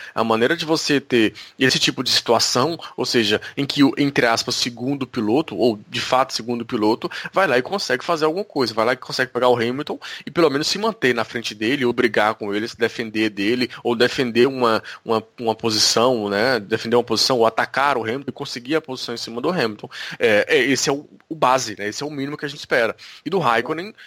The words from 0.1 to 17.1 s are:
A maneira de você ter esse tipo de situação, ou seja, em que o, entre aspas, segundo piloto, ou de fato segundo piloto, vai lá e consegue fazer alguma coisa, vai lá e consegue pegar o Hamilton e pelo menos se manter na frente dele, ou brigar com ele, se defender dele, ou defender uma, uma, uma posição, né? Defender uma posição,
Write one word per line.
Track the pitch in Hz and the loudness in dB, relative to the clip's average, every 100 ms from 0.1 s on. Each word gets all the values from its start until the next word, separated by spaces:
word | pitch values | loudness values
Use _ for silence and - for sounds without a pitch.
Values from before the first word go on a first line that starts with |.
A | - | -2
maneira | 113 110 120 170 | 0 2 2 0
de | |
você | 160 156 - 139 | 0 -2 0 -2
ter | - 123 107 - - - | 2 2 2 0 -14 -2
esse | 131 151 | 0 2
tipo | - 131 | 0 -2
de | - | -2
situação, | - - 113 - 123 143 165 - - | 0 2 2 2 2 0 -2 -10 -6
ou | |
seja, | 123 123 104 107 - - | -2 2 2 0 -2 -6
em | 139 | -2
que | - | 2
o, | 143 - | 2 4
entre | 143 139 123 | 0 2 2
aspas, | 113 - | 2 -2
segundo | - 127 120 123 143 127 | -4 -4 -4 -4 -4 -4
piloto, | - 104 127 - 98 | -2 0 0 0 0
ou | 120 104 - | 2 2 -4
de | 120 | -8
fato | - 131 131 | 0 2 2
segundo | - 113 120 | -2 -4 -6
piloto, | 117 120 107 113 175 - - | -4 0 2 2 -2 -8 -6
vai | - 190 | 0 2
lá | 127 | 2
e | |
consegue | - 196 - 127 | 0 -4 -2 -2
fazer | - 165 156 | -2 0 0
alguma | 175 | 0
coisa, | 214 147 120 | -4 -2 -2
vai | - 110 | 2 0
lá | |
e | 127 | 0
consegue | - 147 123 | -4 -4 -2
pegar | 123 127 | 2 4
o | 120 | 4
Hamilton | 117 131 151 277 - - | 2 -2 -6 -8 -10 -14
e | - | -6
pelo | - 160 | 2 2
menos | 139 156 | 2 -2
se | 196 | -2
manter | 220 - 127 117 | -2 0 0 0
na | |
frente | 113 120 113 | -2 -6 -8
dele, | 107 110 143 | -4 -2 0
ou | 123 | 0
brigar | 120 120 107 107 110 | 2 2 2 2 0
com | 104 | -2
ele, | 101 117 | -4 -4
se | - | -2
defender | 113 - 113 110 110 | -2 -2 -6 -2 -2
dele, | 101 101 123 123 - | 0 0 0 -2 -4
ou | 117 117 | -2 2
defender | 120 - 123 117 127 | 2 2 0 4 4
uma, | 135 117 110 - - | 4 2 2 -2 -10
uma, | - 110 107 - | -2 -2 -2 -6
uma | 117 110 | -4 -2
posição, | 117 107 - 113 123 123 104 | 0 0 2 4 4 2 0
né? | 101 120 123 | 0 2 0
Defender | 98 110 117 | -2 -4 0
uma | 120 | 0
posição, | 117 | 2